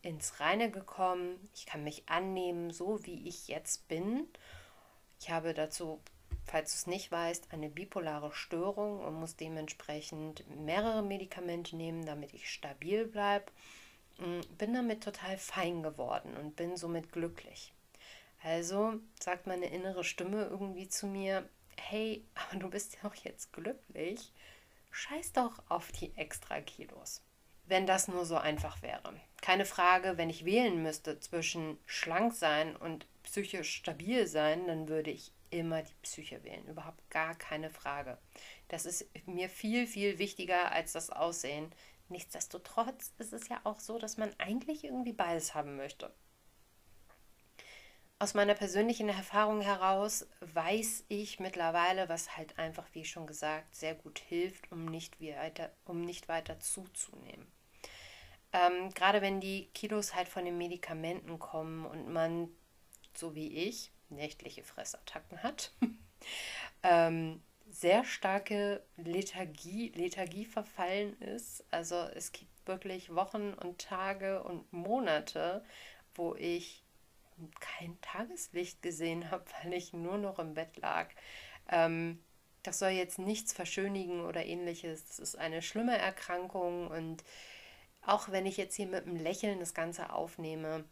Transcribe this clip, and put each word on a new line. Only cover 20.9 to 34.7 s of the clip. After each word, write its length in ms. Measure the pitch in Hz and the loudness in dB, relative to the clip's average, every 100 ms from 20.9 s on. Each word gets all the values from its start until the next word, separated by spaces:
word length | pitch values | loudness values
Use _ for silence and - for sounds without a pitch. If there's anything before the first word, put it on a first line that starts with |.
| - 202 | -2 -2
mir: 400 | 196 190 190 185 - - - | 0 2 2 0 -14 -18 -12
"Hey, 480 | - 214 220 214 - | -4 -2 0 -2 -6
<laughs> 60 | - | -8
aber 240 | - 208 | -6 -4
du 100 | 190 | -4
bist 280 | 196 - - | -4 -6 -6
ja 80 | 208 | -8
auch 60 | - | -6
jetzt 380 | - - - | -12 -10 -12
glücklich. 760 | - 170 262 - - 160 226 - - - - - - - | -8 -6 -6 -8 -4 -4 -4 -8 -18 -20 -20 -20 -20 -14
Scheiß 420 | - - 294 349 | -10 -6 -6 0
doch 300 | - 240 - - | 2 2 0 0
auf 220 | - - | 0 0
die 240 | - - - | -6 -6 -6
extra 440 | 165 - - - | -6 -8 -4 -4
Kilos." 640 | 151 - - - - - _ _ _ - - | -6 -12 -14 -14 -12 -12 _ _ _ -14 4
Wenn 220 | 185 190 | 4 6
das 200 | 185 185 | 6 6
nur 180 | 180 170 | 2 2
so 100 | 165 | 2
einfach 440 | 151 151 151 - | 4 2 0 -4
wäre. 320 | 123 - - - - - | -6 -6 -6 -12 -16 -6
Keine 240 | - 185 190 | 6 6 6
Frage, 520 | - 180 185 185 170 | 6 8 8 6 2
wenn 120 | 165 | 0
ich 160 | 160 160 | 0 4
wählen 380 | 214 247 170 | 6 6 4
müsste 360 | 160 156 - 147 | 2 -2 -4 -6
zwischen 580 | - 170 165 175 156 151 - | -2 -2 0 -2 -4 -6 -6
schlank 480 | - - 170 233 | -2 2 4 4
sein 420 | 233 160 151 160 - | 4 4 4 2 -2
und 320 | 165 160 - - | -4 -6 -8 -18
psychisch 500 | - - 196 190 151 | -8 -4 -2 -2 -4
stabil 540 | - - 147 175 247 185 | -4 -4 -4 2 4 4
sein, 400 | 151 151 165 | 6 6 4
dann 200 | 180 | 2